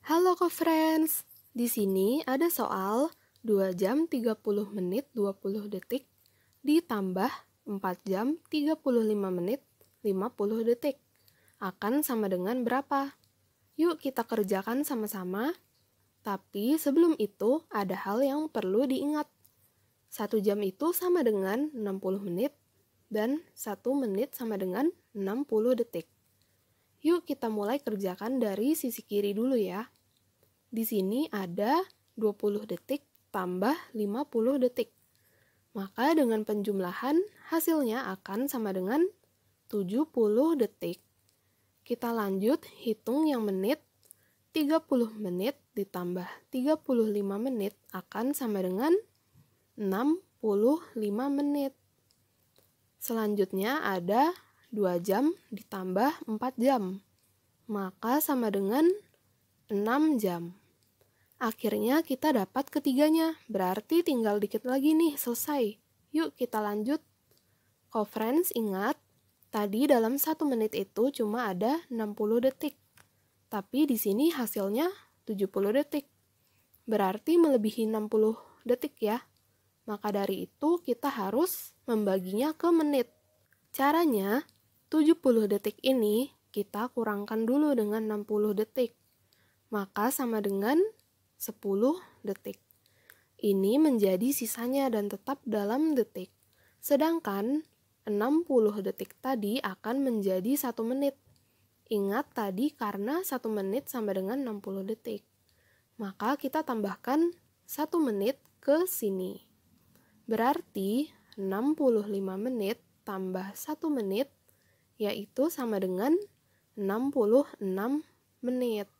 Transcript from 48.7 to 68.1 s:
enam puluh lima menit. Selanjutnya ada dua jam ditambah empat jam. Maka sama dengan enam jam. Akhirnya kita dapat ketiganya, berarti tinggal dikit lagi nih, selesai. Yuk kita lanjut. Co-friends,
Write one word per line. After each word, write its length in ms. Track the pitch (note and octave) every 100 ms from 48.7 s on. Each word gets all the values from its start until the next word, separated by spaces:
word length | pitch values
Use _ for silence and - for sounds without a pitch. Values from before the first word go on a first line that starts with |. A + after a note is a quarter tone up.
| F#3 C#4+ F#4+ - _ _ _ _ _ _ -
enam 460 | G3+ F#3+ C#4 F4 _ _
puluh 400 | A3 G3+ A#3 D#4+ - A#3
lima 320 | G#3 G3+ C#4
menit. 480 | C#4+ C#4+ C#4+ C4+ _ _ _ _ _ _ _ _ _ _ _ _ _
Selanjutnya 800 | - A3+ G#3+ G#3 F#3+ F#3+ G#3 C#4+
ada 480 | G#3 F#3 F3 A3 D#4 F4+ _ _ _
dua 240 | G#3+ F#3 F3
jam 400 | F3+ G3 D4 F4 _
ditambah 720 | G#3 - G3 F#3 F#3 C4 -
empat 320 | - G#3+ B3+ B3
jam. 480 | B3 B3+ F#3 G3 _ _ _ _ _ _ -
Maka 480 | G#3 F#3+ _ A3+ C#4+
sama 240 | D4+ C4+ A3+
dengan 400 | G3 G3 B3+ E4 G#4 _ _ _ _ _ _ _
enam 480 | G3+ G#3+ C4 D#4 C4
jam. 400 | G3+ F3 E3+ F#3 _ _ _ _ _ _ _ _
Akhirnya 680 | A#3 - G#3+ G#3 G#3+ D4 D#4+
kita 240 | C4 D4+
dapat 400 | B3+ F#3 B3+ C#4
ketiganya, 640 | D4+ C#4+ B3+ D4+ D#4+ D#4+ D#4+ -
berarti 480 | G3 F#3 F#3+ - E4
tinggal 400 | F4 B3+ A3 G#3
dikit 240 | G#3 A3
lagi 320 | B3+ C4+ C#4+
nih, 240 | D#4+ E4 C#4+
selesai. 560 | A#3+ A#3 - D4 G#3+ G#3+ _ _ _
Yuk 240 | D4+ D#4+ _
kita 240 | B3 A3
lanjut. 400 | G#3 G#3 G#3+ D#4 _ _ _ _ _ _ _ _ _
Co-friends, 640 | A3+ G#3